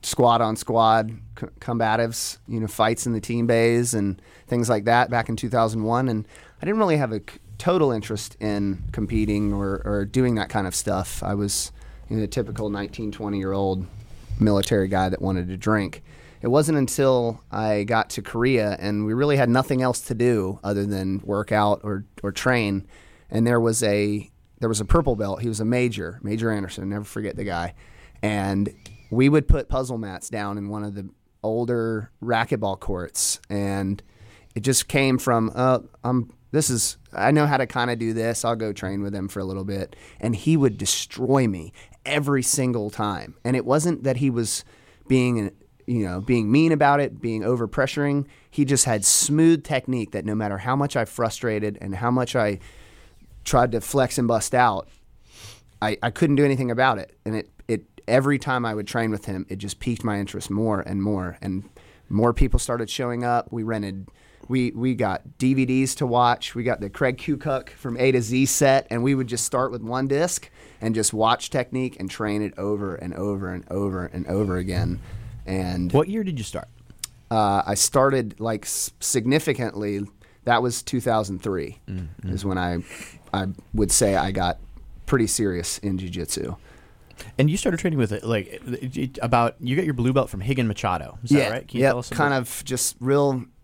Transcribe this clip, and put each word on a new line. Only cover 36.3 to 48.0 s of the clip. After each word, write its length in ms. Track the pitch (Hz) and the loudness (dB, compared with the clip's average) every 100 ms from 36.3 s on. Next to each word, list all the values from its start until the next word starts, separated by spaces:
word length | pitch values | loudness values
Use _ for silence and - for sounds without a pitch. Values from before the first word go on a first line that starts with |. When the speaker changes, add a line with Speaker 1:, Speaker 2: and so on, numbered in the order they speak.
| - _ | -10 _
Speaker 1:
this 180 | 147 151 | -2 0
is, 280 | 123 - - - | 0 -2 -6 -12
I 200 | - 104 | 0 4
know 140 | 151 147 | 4 4
how 100 | 135 | 2
to 100 | 123 | 0
kinda 300 | - 123 117 | -2 -2 -2
do 160 | 113 | -2
this. 320 | 113 113 113 | -2 -2 -2
I'll 100 | 120 | -2
go 180 | 117 110 | -2 -4
train 300 | 101 92 98 | -4 -6 -4
with 100 | 101 | -4
him 140 | 101 95 | -6 -6
for 140 | - | -6
a 40 | |
little 200 | 95 95 | -6 -6
bit. 320 | 95 98 95 - - - | -6 -6 -6 -10 -20 -6
And 160 | 110 107 | -2 0
he 200 | - 160 | 4 4
would 220 | 139 104 | 4 2
destroy 720 | 101 - - - 120 135 123 | -4 -4 -4 -6 2 4 4
me 240 | 95 82 - - - - | -2 -8 -18 -20 -14 -4
every 380 | 147 147 139 | -2 2 0
single 460 | 123 - 127 120 107 | 0 0 0 0 -4
time. 440 | - 104 92 53 - | -4 -4 -4 -8 -8
And 120 | 120 131 | 0 0
it 80 | |
wasn't 400 | 113 143 170 170 | 2 2 2 0
that 140 | 135 123 | 0 0
he 120 | 139 | 2
was 340 | 120 113 - - - _ _ - | 0 -2 -4 -8 -20 _ _ 2
being, 420 | 131 123 120 101 - _ _ - | 4 4 2 -2 -6 _ _ -4
you 180 | 120 | -2
know, 160 | 98 90 | -2 -4
being 300 | 110 123 107 | 2 2 6
mean 220 | 131 160 | 6 6
about 280 | 156 143 143 | 4 4 4
it, 200 | 139 - | 0 -4
being 220 | 117 110 | -4 -2
overpressuring. 840 | 104 123 110 - 135 - | 0 0 -2 0 -2 0